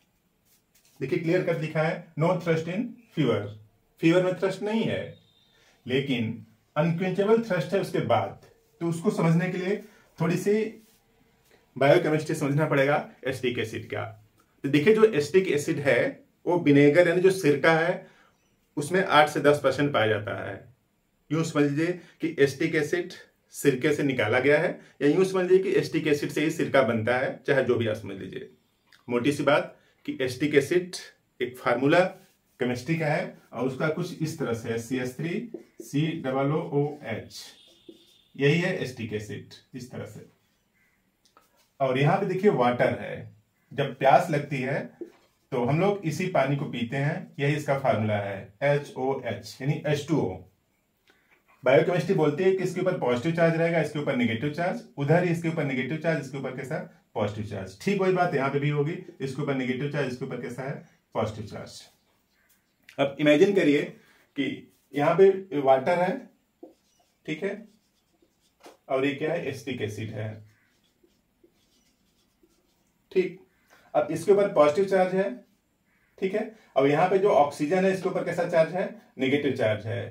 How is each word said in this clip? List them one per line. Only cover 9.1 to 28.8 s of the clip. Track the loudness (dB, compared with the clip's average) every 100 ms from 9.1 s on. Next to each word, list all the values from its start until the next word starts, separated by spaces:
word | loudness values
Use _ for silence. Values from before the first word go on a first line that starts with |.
समझने | 0 2 2 2
के | -4
लिए | -4 -4 -6 _ _ -4
थोड़ी | -2 0
सी | 0 0 0 -8 _ _ _ _ _ _ _ _ _ 0
biochemistry | 4 4 4 -2 -2 -4
समझना | 0 0 2
पड़ेगा | 2 2 0 -4 -10 -8
acetic | -4 -4 -4
acid | -6 -8 -8
का। | -8 -10 -14 _ _ _ _
तो | 0
देखिए, | 2 6 6
जो | 6
acetic | 4 2 2 2
acid | -2 -2 -2
है | 2 2 0 -4 _ _ -2
वो | 0
vinegar | 6 8 8 8 4
यानी | 6
जो | 4
सिरका | 4 2 4 4
है | 4 2 -2 -8 _ _ _ _ _ _ -8
उसमें | -2 -2
आठ | 4 4 4
से | 4
दस | 4 4
परसेंट | 2 0 0
पाया | 2 2
जाता | 0 -4 -8
है। | -10 -12 -18 _ _ _ _ _ -6
यूं | -4
समझ | -2 0
लीजिए | 0 2 -2 -4 -10 -8
कि | -6 2
acetic | 0 2 -2 -2
acid | -2 -4 -4 -10 -20 _ _
सिरके | 0 0 2 0
से | 0
निकाला | 0 0 0 2
गया | 4 2
है, | 2 -6 -16 -2
या | 2
यूं | 4
समझ | 2 2
लीजिए | 4 4
कि | 4 0
एसिटिक | 0 -2 0
एसिड | 0 -2
से | -2
ही | -2
सिरका | -2 2 2
बनता | 2 0 0 -2
है, | -2 -6
चाहे | -2 0
जो | 2 0
भी | 0
आप | -4
समझ | -8 -12
लीजिए। | -12 -14 -16 _ _ _